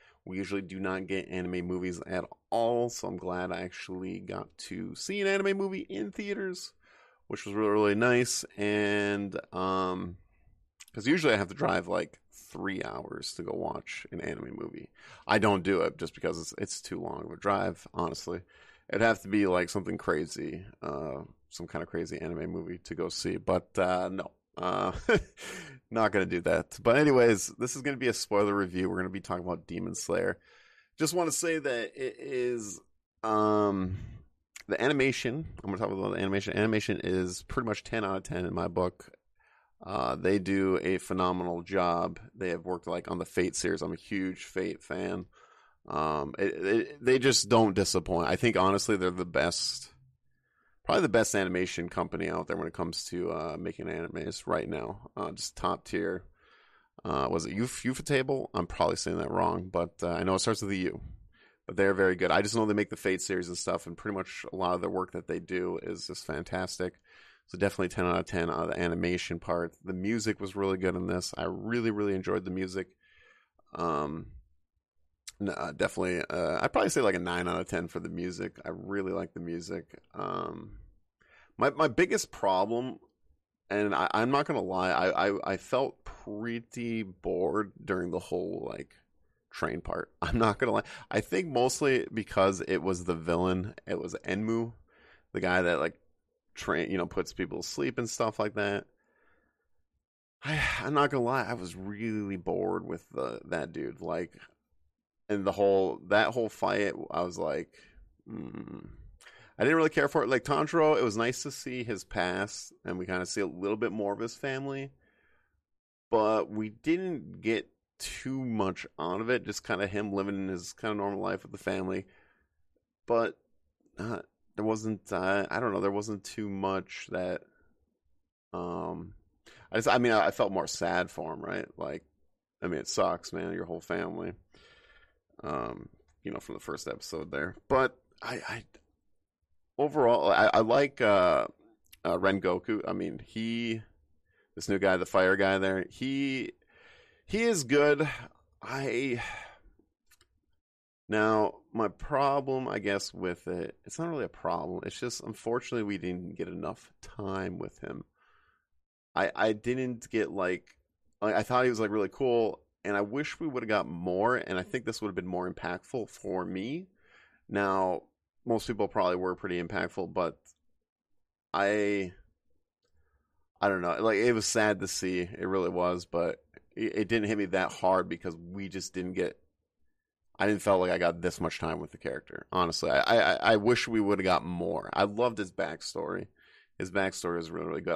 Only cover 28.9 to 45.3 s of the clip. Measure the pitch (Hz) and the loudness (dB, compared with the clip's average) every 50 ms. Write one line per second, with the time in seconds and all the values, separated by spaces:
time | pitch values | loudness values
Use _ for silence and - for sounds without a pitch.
28.9 | 92 92 92 92 92 95 87 - 98 87 87 90 87 82 82 - 87 87 92 90 | 0 0 -2 -4 -4 -6 -6 -4 -4 -4 -4 -4 -6 -6 -6 -8 -8 -6 -6 -6
29.9 | 90 - - - 90 90 90 95 98 - _ _ - - - _ _ _ _ _ | -6 -6 -4 -2 0 0 0 0 -2 -4 _ _ -20 -20 -20 _ _ _ _ _
30.9 | _ - 156 156 165 175 175 160 143 - - 170 160 160 139 139 127 117 113 - | _ -2 -2 0 2 2 0 0 0 0 0 0 0 0 0 0 -2 -2 -2 -4
31.9 | - - 135 127 104 - 131 139 139 127 123 123 123 117 110 101 92 - - _ | -6 -6 -6 -6 -6 -6 -8 -4 -2 -2 0 0 -2 -2 -4 -8 -12 -14 -18 _
32.9 | _ _ _ _ _ _ - 110 110 107 107 107 107 104 104 101 101 98 95 92 | _ _ _ _ _ _ -2 2 4 4 6 6 6 6 4 4 4 2 0 -2
33.9 | 92 95 - - - - - - _ _ _ _ - - - - 101 - - 135 | -4 -6 -8 -10 -12 -14 -18 -20 _ _ _ _ -20 -14 -8 -4 -2 2 2 2
34.9 | 151 139 131 135 123 - - 123 113 151 160 - - - - 95 98 92 110 101 | 4 4 2 2 2 0 -2 -4 -4 -4 -6 -8 -12 -10 -6 -4 -4 -2 -2 -2
35.9 | 101 95 95 104 95 87 92 98 98 101 98 104 90 95 104 110 110 107 104 - | -2 -2 -2 -2 -2 -2 0 0 0 0 -2 0 0 2 2 4 2 2 0 0
36.9 | 104 - - 90 92 92 92 90 90 - - - - - 123 113 107 - - - | -2 -2 0 0 0 0 0 -2 -4 -8 -10 -8 -4 -4 -2 -2 -2 -4 -6 -6
37.9 | - 113 107 95 98 98 95 - - 87 90 87 92 90 87 92 87 95 92 90 | -4 -2 -2 -2 -2 -4 -4 -6 -4 -4 -4 -2 -2 -2 -2 -2 0 0 0 0
38.9 | - - - - - - _ _ _ _ _ _ _ _ _ _ _ _ - - | -2 -6 -14 -20 -20 -20 _ _ _ _ _ _ _ _ _ _ _ _ -10 -6
39.9 | 95 - 64 60 65 82 87 90 98 104 92 95 98 98 95 95 92 90 - 87 | -4 -2 0 0 -2 0 2 2 2 2 2 2 2 4 4 4 4 2 2 2
40.9 | 95 90 - - 95 92 92 90 90 90 90 90 87 87 85 85 95 95 90 87 | 0 0 -2 -2 0 2 2 2 2 0 -2 -4 -4 -6 -4 -2 0 2 2 4
41.9 | 85 87 85 90 87 - - - - - 95 90 85 85 85 90 90 90 - - | 2 2 0 -2 -4 -6 -14 -16 -10 -6 -4 -2 -2 -4 -4 -4 -6 -4 -4 -4
42.9 | 85 90 90 - - 87 90 - - - 90 92 - - - 87 87 87 82 85 | -4 -4 -4 -4 -4 -4 -4 -2 0 2 2 2 2 0 0 0 0 -2 -2 -4
43.9 | 87 85 - - 104 98 95 92 92 - - - - 95 92 90 87 - - - | -6 -8 -8 -6 -4 -2 -2 -4 -4 -6 -10 -8 -4 -4 -2 -2 -4 -6 -8 -8
44.9 | - 87 95 92 92 92 92 - | -6 -4 -4 -4 -4 -6 -8 -10